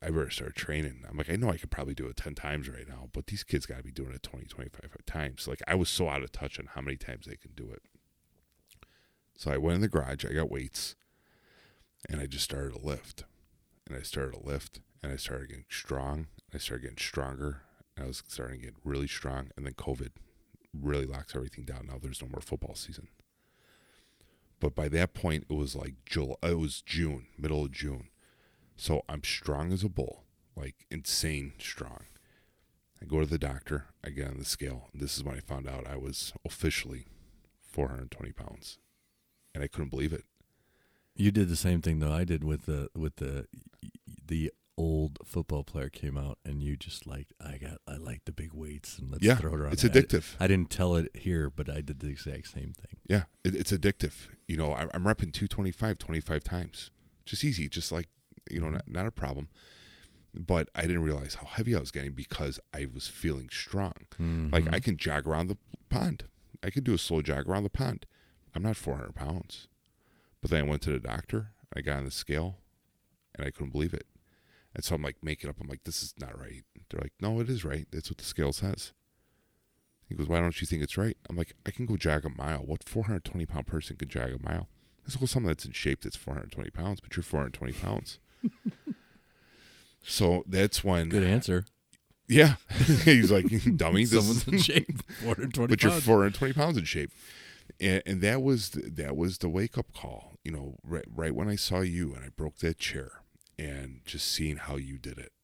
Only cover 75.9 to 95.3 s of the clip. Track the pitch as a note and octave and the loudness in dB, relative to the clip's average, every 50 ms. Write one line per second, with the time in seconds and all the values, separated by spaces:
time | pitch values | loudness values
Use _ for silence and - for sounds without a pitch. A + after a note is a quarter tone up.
75.9 | - - - - - - C#2 C2 - - B1+ G#1 - - - _ - - - - | -6 -6 -6 -8 -10 -12 -12 -12 -12 -12 -14 -14 -14 -16 -18 _ -20 -20 -16 -10
76.9 | - - C#2 C#2+ - - F#2 G#2+ A2+ A#2 A#2 B2+ C3 G#2+ F2 D2+ C#2 D#2+ - - | -6 -6 -6 -6 -6 -4 -2 -2 0 0 0 0 -2 -2 -2 -4 -4 -4 -6 -6
77.9 | - D#2+ - - - - - - - - D2+ C#2 C#2 - G2 F#2+ F#2+ G2+ - - | -8 -8 -6 -8 -8 -8 -10 -8 -2 2 2 2 2 0 -2 -2 -4 -4 -8 -12
78.9 | - _ _ _ _ _ _ _ _ _ _ _ _ _ _ _ _ _ _ _ | -16 _ _ _ _ _ _ _ _ _ _ _ _ _ _ _ _ _ _ _
79.9 | _ _ _ - - - D2 D#2 E2+ E2+ E2+ E2+ D#2+ - E2+ - F2 D#2 D2 - | _ _ _ -8 -4 -2 0 2 4 4 4 4 2 0 -2 0 0 0 0 0
80.9 | - F2+ G2+ A2+ - _ - - E2+ E2+ E2 - - _ - - - - B2 A2+ | 0 0 0 0 0 _ -8 -6 -2 -2 -2 -4 -4 _ -8 -8 -6 -4 -2 0
81.9 | G#2+ - - D#2+ D2+ D2+ D2 D2+ B1+ - C#2 D#2 D#2 C2+ C2 C2+ D#2 - - - | 0 2 4 4 4 2 2 -2 -6 -4 -2 -2 -2 -2 -2 -2 -4 -4 -4 -4
82.9 | - A2 G#2+ G#2+ G#2 E2+ - - - F2 E2 - - C#2+ B1+ - - D#2+ - - | -2 -2 0 0 0 -2 -2 -4 -4 -4 -4 -2 -4 -4 -4 -2 -4 -4 -4 -4
83.9 | C#2+ - C#2+ C2+ - B1 B1 B1+ B1+ B1+ - D2+ D#2 E2+ E2+ - - _ _ _ | -8 -8 -8 -4 -4 -2 -2 -2 -4 -4 -2 -2 -2 -2 -2 -6 -10 _ _ _
84.9 | _ _ - - B2+ B2+ C3 B2 - C3 A2+ E2 D#2 - - B1 - - - C#2+ | _ _ -10 -6 -2 0 2 2 2 4 4 4 2 2 0 -8 -6 -2 2 2
85.9 | C#2 - - - - - - - C#2+ C#2 G1+ - - - G1+ G1+ - D#2+ E2+ G2+ | 2 0 -2 -8 -10 -8 -6 -6 -6 -6 -6 -8 -8 -8 -8 -8 -6 -4 -2 -2
86.9 | G2 - - - - F2 E2 - - D2 C#2 B1 - - B1+ B1 B1 - - - | -4 -4 -6 -8 -6 -6 -4 -2 0 -2 0 -2 -4 -6 -6 -6 -4 -4 -2 -2
87.9 | G1+ - - - - - _ _ _ _ - - - - - G#3+ - - - D#4 | -2 -2 -4 -6 -12 -16 _ _ _ _ -4 -4 -2 -2 -6 -6 -6 -6 -8 -8
88.9 | - - _ _ _ - _ _ _ _ _ _ - - - - - - - - | -8 -8 _ _ _ -20 _ _ _ _ _ _ -20 -20 -20 -20 -20 -20 -20 -20
89.9 | _ _ - - - - G#2 E2+ F2 F2 - - F#2 F#2+ G2+ G#2 - - - G2 | _ _ -10 -4 2 4 6 6 6 4 2 2 4 4 4 4 4 2 2 4
90.9 | F2+ F2 E2 D#2+ F#2 G2+ F#2 F2+ G2+ B2 - - F2+ F2+ G2 - _ _ _ _ | 4 4 4 4 4 6 6 6 6 6 6 4 2 2 2 0 _ _ _ _
91.9 | _ - _ _ _ _ _ - B2+ D3+ D3+ D3 C3+ - - - - - B2+ D#3+ | _ -20 _ _ _ _ _ 6 10 12 12 12 10 6 0 -2 4 6 8 8
92.9 | D3+ A2+ D#3 E3 C#3+ A#2+ G#2+ F#2 G#2 F#2+ F2 G2 A2+ G#2 - B2 F#3+ D3 E2 E2 | 8 10 12 12 12 12 12 10 8 8 6 6 4 4 6 6 6 6 6 6
93.9 | F2 G2+ A#2+ A#2 A2+ A2 G2+ G#2+ A#2 A#2+ - - - F#3+ D#3 - C#3 E3 - - | 6 6 6 8 8 6 8 6 4 2 2 4 4 6 6 6 6 6 4 4
94.9 | C#3 A#2 - - - - A2 A#2 | -2 -4 -4 -8 -8 -4 0 0